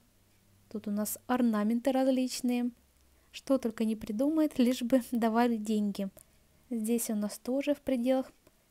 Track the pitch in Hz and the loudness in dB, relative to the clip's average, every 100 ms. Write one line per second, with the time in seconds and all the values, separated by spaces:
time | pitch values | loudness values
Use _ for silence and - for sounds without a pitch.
0 | - _ _ _ _ _ - 214 208 208 | -8 _ _ _ _ _ -14 -10 -4 -4
1 | 208 - - 254 240 214 214 233 233 262 | -4 -6 -2 2 2 2 2 0 0 2
2 | 262 262 254 - 247 240 247 - _ _ | 2 2 0 -2 -2 0 -2 -6 _ _
3 | _ _ _ - - 269 240 220 220 220 | _ _ _ -12 0 0 0 -2 -2 -2
4 | 220 214 277 311 302 302 240 254 240 262 | -4 -2 0 2 2 2 2 2 2 0
5 | 240 240 226 220 240 226 214 214 208 190 | 0 -2 0 2 2 0 0 0 0 -2
6 | 196 - - _ _ _ - 233 214 233 | -8 -10 -20 _ _ _ -10 -4 0 0
7 | - 214 208 - - 262 285 285 - 262 | 0 -2 -4 -6 -4 -2 0 -2 -2 0
8 | 240 262 262 - _ _ _ | 2 0 -2 -10 _ _ _